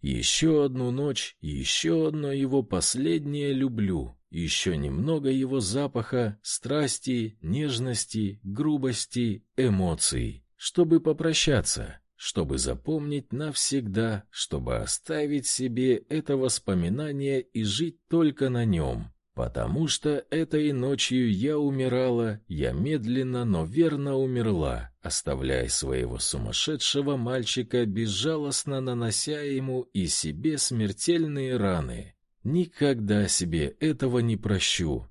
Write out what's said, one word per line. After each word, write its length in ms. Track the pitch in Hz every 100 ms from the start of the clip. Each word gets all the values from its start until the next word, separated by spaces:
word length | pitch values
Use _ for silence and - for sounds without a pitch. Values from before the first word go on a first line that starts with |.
Еще 600 | 71 117 - - 156 151
одну 280 | 143 127 123
ночь, 460 | 127 147 131 - -
еще 640 | 151 143 131 - 160 165 156
одно 260 | 151 143
его 300 | 139 135 139
последнее 880 | 123 92 - 123 151 165 143 147 143
"люблю", 640 | 135 135 113 101 85 60 - _
еще 440 | - 82 - -
немного 540 | 80 71 67 131 160 139
его 320 | 131 131 135
запаха, 800 | 98 120 143 123 113 127 117 104
страсти, 960 | - - 113 147 143 - - 123 110 -
нежности, 1000 | - 117 151 120 127 113 - 110 104 101
грубости, 1000 | 95 104 151 151 131 113 - 123 120 98 _ -
эмоций, 880 | 127 98 90 80 - 64 58 - _ _
чтобы 420 | - - 170 160
попрощаться, 1000 | 156 151 160 156 - 127 82 - - - _ _
чтобы 420 | - - 78 67
запомнить 760 | - 60 - 156 147 147 131
навсегда, 920 | 131 151 135 - 139 113 98 113 104 -
чтобы 480 | - - 73 60 -
оставить 680 | - - - 156 151 143 127
себе 520 | - 127 120 131 120 -
это 280 | 156 147 139
воспоминание 1040 | 131 - - 92 85 117 151 143 139 135
и 200 | 123 113
жить 360 | 107 101 165 - _
только 400 | 165 160 - 135
на 160 | 123
нем. 480 | 113 87 69 58 55 _ _
Потому 520 | - 60 62 57 139 160
что 380 | - 151 143 -
этой 420 | 160 160 151 151
ночью 600 | 139 127 139 - 127 123
я 260 | 95 131 151
умирала, 840 | 143 135 131 127 131 120 117 104 -
я 260 | 80 65
медленно, 760 | 65 175 156 107 127 127 123 120
но 180 | 98
верно 520 | 80 127 165 147 143 135
умерла, 720 | 135 127 110 92 71 58 60 _
оставляя 680 | 85 - - 67 65 65 62
своего 500 | - 69 65 60 60
сумасшедшего 1000 | - 71 107 104 - 151 - 143 139 139
мальчика, 680 | 120 131 110 - 113 123 117
безжалостно 960 | 98 113 95 139 160 143 131 - 135
нанося 580 | 131 120 117 107 - 151
ему 420 | 143 135 131 127 123
и 140 | 101 120
себе 500 | - 80 76 147 151
смертельные 1000 | - 120 104 95 - 170 160 143 131 127
раны. 600 | 101 90 65 58 - _ _ _
Никогда 840 | 107 165 175 - 143 127 104 104 98
себе 400 | - 87 80 71 -
этого 380 | 156 147 135 123
не 180 | 117 110
прощу. 720 | 104 98 - - 85 64 55